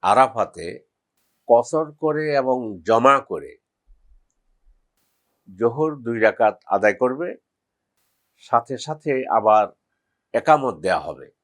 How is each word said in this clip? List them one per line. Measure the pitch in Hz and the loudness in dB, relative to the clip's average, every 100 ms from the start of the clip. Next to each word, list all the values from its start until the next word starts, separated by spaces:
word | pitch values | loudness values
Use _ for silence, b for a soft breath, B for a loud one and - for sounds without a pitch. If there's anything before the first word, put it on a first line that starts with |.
আরাফাতে | 92 107 131 107 95 87 82 - _ _ _ _ _ _ - | 2 4 4 2 -6 -6 -14 -14 _ _ _ _ _ _ 2
কসর | - - 156 156 | 2 2 -6 -6
করে | 151 156 151 156 143 | -6 -4 -4 -2 -2
এবং | 131 127 113 95 85 | 0 -2 -4 -10 0
জমা | 113 127 139 | 4 4 2
করে | - 87 67 - _ _ _ _ _ _ _ _ _ _ _ _ _ _ _ _ _ _ _ 95 | 0 -12 -12 -20 _ _ _ _ _ _ _ _ _ _ _ _ _ _ _ _ _ _ _ -4
জোহর | 117 127 156 147 | -2 0 -6 -4
দুই | 117 117 | -8 0
রাকাত | 107 - 110 104 - | 0 2 0 0 -4
আদায় | 98 104 | 0 0
করবে, | 101 127 131 175 233 _ _ _ _ _ _ _ _ _ _ | 2 -2 -2 -10 -12 _ _ _ _ _ _ _ _ _ _
সাথে | - 117 120 131 | -4 -4 -2 -12
সাথে | - 156 156 131 - | -10 -10 -4 -4 -2
আবার | 110 107 107 104 _ _ _ _ _ _ | 0 4 4 2 _ _ _ _ _ _
একামত | 117 - 151 131 85 | -6 2 2 2 -6
দেয়া | 92 85 | -4 -4
হবে। | 76 67 67 _ | -4 -14 -18 _